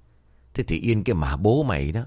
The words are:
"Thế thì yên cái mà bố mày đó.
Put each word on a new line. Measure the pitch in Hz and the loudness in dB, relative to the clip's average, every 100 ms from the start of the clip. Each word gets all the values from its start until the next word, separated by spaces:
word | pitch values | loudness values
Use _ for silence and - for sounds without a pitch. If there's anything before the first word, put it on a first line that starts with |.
| _ _ _ _ _ | _ _ _ _ _
"Thế | - | -8
thì | 95 80 | -4 -2
yên | 113 107 | 0 0
cái | 98 | 0
mà | 92 69 71 | 0 0 0
bố | 101 135 | 2 2
mày | 139 78 71 | 2 0 -2
đó. | 98 | -4